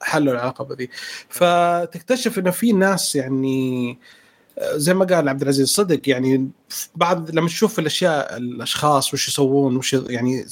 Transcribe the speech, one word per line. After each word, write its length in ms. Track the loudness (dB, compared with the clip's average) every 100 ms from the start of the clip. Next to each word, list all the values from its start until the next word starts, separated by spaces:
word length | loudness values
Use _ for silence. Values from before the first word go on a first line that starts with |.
حلوا 300 | -2 0 2
العقبة 420 | 0 -4 -6 -10
دي. 160 | -10 -10 -12 -14 -16 -12
فتكتشف 1080 | 0 2 4 2 0 -4 -6 -4 -2 -2 -2
إنه 120 | -2
في 220 | 0 2
ناس، 440 | 4 4 2 0 -2
يعني، 840 | -2 -2 0 0 -2 -2 -4 -8 -18 -20 _ _ _ -8
آه، 180 | -4 0
زي 180 | 2
ما 100 | 2
قال 240 | 2 2 2
عبد 140 | 0
العزيز 260 | 0 2 2
صدق، 320 | 2 2 0 2
يعني 420 | 0 2 2 0 -8 -16 -14 -10
بعض 360 | -2 0 0 -2
لما 180 | 0 0
تشوف 300 | 2 0 0
الأشياء، 580 | -2 0 0 0 -4 -6
الأشخاص 800 | -8 -8 -6 0 2 2 2
وش 140 | -2 -2
يسوون، 480 | 2 2 4 2 0
وش 180 | 0
ي-، 100 | -2 -2
يعني 380 | -2 0 -2 -6